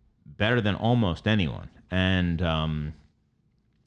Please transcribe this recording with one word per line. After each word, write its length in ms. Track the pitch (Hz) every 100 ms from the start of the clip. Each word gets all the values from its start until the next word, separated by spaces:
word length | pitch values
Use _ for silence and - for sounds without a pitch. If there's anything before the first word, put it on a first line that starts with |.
| _ _ -
better 360 | - 104 123
than 140 | 104 95
almost 520 | 113 120 101 82 107
anyone. 420 | 110 80 52 - - -
And, 500 | 92 92 92 87 82
um, 520 | 87 80 78 78 76 78 _ _ _ _ _ _ _ _